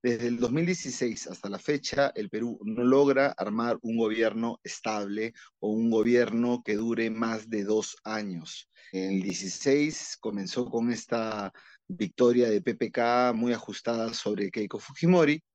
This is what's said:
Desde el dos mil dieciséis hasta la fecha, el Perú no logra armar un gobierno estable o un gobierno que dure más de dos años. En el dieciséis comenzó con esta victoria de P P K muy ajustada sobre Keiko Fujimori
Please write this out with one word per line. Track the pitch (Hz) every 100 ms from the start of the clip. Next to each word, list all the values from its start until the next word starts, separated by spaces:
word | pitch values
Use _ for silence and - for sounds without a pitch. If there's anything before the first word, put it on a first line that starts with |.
Desde | 123 117 120
el | 117
dos | 120
mil | 139 175
dieciséis | 180 135 - 120 107 -
hasta | 95 101
la | 98
fecha, | - 147 - 139 139
el | - 104
Perú | 107 120 110
no | 104 110
logra | 123 135 139 135 139 -
armar | 98 107 117 113
un | 117 113
gobierno | 113 110 110 110 117 -
estable | - - 110 107 101 101 113 - - _
o | 107
un | 110 117
gobierno | 110 113 120 117 113 120 120
que | - 104
dure | 113 113 113
más | 110 117 110 110
de | 110
dos | 101 107 104 -
años. | 107 110 104 87 80 - - _ -
En | 92 95
el | 95
dieciséis | 95 90 95 - 143 143 151 151 - -
comenzó | 110 104 92 - 123
con | 117 117
esta | 113 - 117 110 107 98 - - - _
victoria | 180 - - 123 120 120
de | 104
P | 107
P | 113 113
K | - 120 120 123
muy | 113 120
ajustada | 113 - 104 - 117 113
sobre | 117 107 104 98
Keiko | - 104 107
Fujimori | - - 170 180 151 151 _